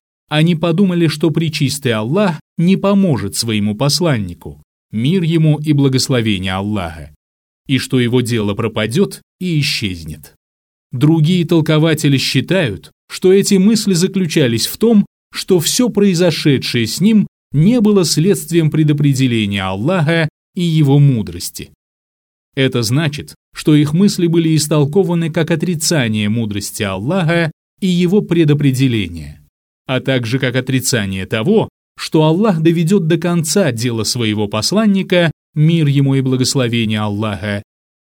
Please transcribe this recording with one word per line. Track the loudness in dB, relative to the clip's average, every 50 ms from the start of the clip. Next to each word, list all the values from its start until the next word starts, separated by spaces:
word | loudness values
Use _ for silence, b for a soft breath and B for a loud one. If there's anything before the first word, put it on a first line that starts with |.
| _ _ _ _ _ -4
они | -2 0 2 2 0
подумали, | 0 0 -2 0 2 2 0 2 0 0 0
что | 0 0 -2 -2
пречистый | 0 0 -2 -2 -2 -2 -2 -2 -4 -2 -2 -2
Аллах | -2 -2 -2 -2 -2 0 0 0 -2 -4 -10 _ _ -2
не | 2 2 2 2
поможет | 2 2 2 2 2 2 0 -2 -4 -6 -6
своему | -6 -4 -2 -2 -2 -2 -2 -2
посланнику, | -2 -2 -2 0 0 0 0 -2 -2 -4 -6 -10 -14 -16 -18 -18 -18 -20 _ _ _ _ _
мир | -6 -4 -2 0 0 0 0
ему | 0 0 2 2 2 2 0
и | 0 0 0
благословение | 2 2 2 2 0 -2 0 -2 0 0 0 -2 -2 -2 -4 -4
Аллаха, | -4 -4 -4 -4 -4 -6 -6 -10 -12 -16 -18 -20 _ _ _ _ _ _ _ _ _ _ -4
и | -4 -4
что | -2 -2 -2 -2
его | 0 0 0 0
дело | 0 0 -2 -2 -2 -4 -4
пропадет | -4 -4 -4 -4 -4 -4 -2 0 -2 -2 -2 -4 -10 _ _ _ -10
и | -6 -4 -2 -2
исчезнет". | -2 -2 -4 -4 -6 -6 -8 -8 -12 -14 -14 -16 -18 -20 _ _ _ _ _ _ _ _ _ _ _ _ -6
Другие | 0 2 2 4 4 4 2 2 2 0
толкователи | 2 0 0 2 2 2 2 2 2 0 0 0 0 0 0
считают, | 0 -2 -2 -2 -2 0 0 0 0 -2 -4 -8 -12 -18 _ _ _ -18
что | -8 0 2 4 4
эти | 4 4 4 4
мысли | 4 4 4 2 2 2 0 0
заключались | 0 0 0 0 0 -2 0 0 2 2 2 2 0 -2 -4
в | -4 0
том, | 2 4 4 4 2 0 _ _ _ _ -14
что | -8 -2 0 2 2
все | 2 0 0 0 0 0
произошедшее | 0 2 2 2 2 2 2 0 0 0 0 0 0 0 0 -2 -2 -2 -2 -2
с | -2 0
ним | 2 4 4 4 2 0 _ _ _ _
не | 0 2 2 4 4 4
было | 4 4 4 2 2
следствием | 0 0 0 0 2 0 0 -2 -2 0 0 0 2
предопределения | 2 2 2 2 2 2 2 0 2 2 0 0 0 0 0 0 -2 -2 -4 -4
Аллаха | -4 -4 -2 -2 0 0 0 0 0 0 -2 -2 -6 _ _ _ -8
и | -4
его | -2 0 2 2 4 4 6 6
мудрости. | 4 4 2 0 -2 -6 -10 -12 -12 -12 -12 -14 -16 -18 _ _ _ _ _ _ _ _ _ _ _ _ _ _ _ _ -4
Это | -2 0 0 0 0 -2
значит, | 0 0 0 0 -2 -4 -6 -12 -14 -18 _ _ _ -16
что | -6 0 2 4
их | 4 4 2 2
мысли | 2 2 2 2 0 0 0
были | 2 2 2 2 2
истолкованы | 0 0 0 0 0 0 2 2 0 0 0 0 -2 -2 -2
как | -2 -2 -2 -2
отрицание | -2 -2 -2 -2 -4 -2 -2 -2 0 0 0 0 0 0 0 0
мудрости | 0 -2 -2 -4 -4 -6 -8 -8 -6 -6 -4
Аллаха | -4 -4 -4 -4 -2 -2 -2 0 0 0 0 0 -2 -6 _ _ _ _ -6
и | -2 0
его | 0 2 2 2 2 2
предопределения, | 0 2 2 2 4 4 4 2 2 2 2 2 2 0 0 0 -2 -4 -8 -12 -14 -16 -18 -20 _ _ _ _ _ _ _ _ _
а | -4 -4 -4
также | -2 -2 -2 -2 -2 -2 -4 -2
как | -2 -2 -2
отрицание | -2 -4 -2 -2 -2 -2 -2 -2 -2 -2 -2 -4 -6 -6
того, | -6 -4 -4 0 0 0 0 0 -2 _ _ _ _ _ -14
что | -8 -2 0 2 2
Аллах | 2 2 2 2 0 0 2
доведет | 2 2 2 2 2 2 2 2 2 2
до | 0 0
конца | 0 -2 -2 -2 -2 0 0 0 0 0 0
дело | -2 -4 -4 -4 -4 -4
своего | -4 -4 -2 0 0 0 0 -2 -2
посланника, | -2 -4 -2 -2 0 0 2 2 2 0 0 0 2 2 2 0 -2 _ _ _ -2
мир | 2 2 2 4 2 2 2
ему | 2 2 2 2 2
и | 0
благословение | 0 0 0 0 0 0 0 0 0 0 0 0 0 0 0 -2
Аллаха, | -2 -2 -4 -4 -4 -4 -6 -6 -6 -6 -6 -6 -8 _ _ _ _ _ _ _